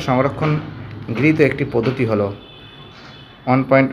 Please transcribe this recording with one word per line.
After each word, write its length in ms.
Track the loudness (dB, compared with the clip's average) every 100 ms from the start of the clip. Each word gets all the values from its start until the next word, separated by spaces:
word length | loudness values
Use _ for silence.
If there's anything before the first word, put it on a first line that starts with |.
| 0
সংরক্ষণ 420 | 0 0 0 -2 -2 -4 -14 -14 -14 -8 0
গৃহীত 220 | 2 4 2
একটি 160 | 2 -4
পদ্ধতি 300 | -2 -2 -2 -2
হলো। 160 | 0 -2 -6 -16 -20 -20 -20 -20 -20 -20 -20 -20 -10 0
ওয়ান 140 | 2 4
পয়েন্ট 220 | 4 4